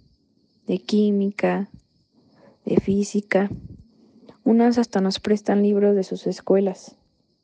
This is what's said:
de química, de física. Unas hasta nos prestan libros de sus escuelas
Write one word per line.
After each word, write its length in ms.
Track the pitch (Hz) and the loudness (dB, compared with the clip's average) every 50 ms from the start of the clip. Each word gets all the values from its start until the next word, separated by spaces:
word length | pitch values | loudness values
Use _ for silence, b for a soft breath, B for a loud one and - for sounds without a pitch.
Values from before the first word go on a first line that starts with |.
| _ _ _ _ _ _ _ _ _ _ _ _ _ - | _ _ _ _ _ _ _ _ _ _ _ _ _ -6
de 100 | 185 190 | -6 -6
química, 920 | - - 214 208 208 208 202 202 196 202 - - - 180 180 185 202 - - - _ _ _ _ _ _ _ _ b b b b b b b b _ | -4 0 0 2 2 2 2 0 0 -2 -2 -2 -2 0 0 -2 -4 -8 -12 -20 _ _ _ _ _ _ _ _ b b b b b b b b _
de 120 | - - | -2 0
física. 760 | 196 - 196 196 202 202 - - 208 - - - 190 202 202 - - - - - - - _ _ _ b b b b b b b b - | 0 0 0 0 -2 -2 -2 -4 -6 -4 -2 0 0 0 -2 -4 -10 -16 -18 -20 -20 -20 _ _ _ b b b b b b b b 0
Unas 340 | 220 226 226 233 240 233 240 | 2 4 4 4 4 2 0
hasta 220 | 233 - - 196 | -2 -2 -2 0
nos 180 | 190 190 196 - | 0 -2 -2 -4
prestan 460 | - 208 214 208 - - 202 202 208 | -2 -2 -2 -2 0 0 0 2 2
libros 320 | 208 208 202 202 202 202 | 2 2 2 2 2 2
de 80 | 196 190 | 0 -2
sus 240 | - 180 - - 180 | -4 -8 -8 -6 -6
escuelas 680 | 185 - - - 190 196 202 185 185 - - - - _ _ _ _ _ _ _ _ _ | -8 -4 -2 0 2 2 2 0 -4 -8 -14 -20 -20 _ _ _ _ _ _ _ _ _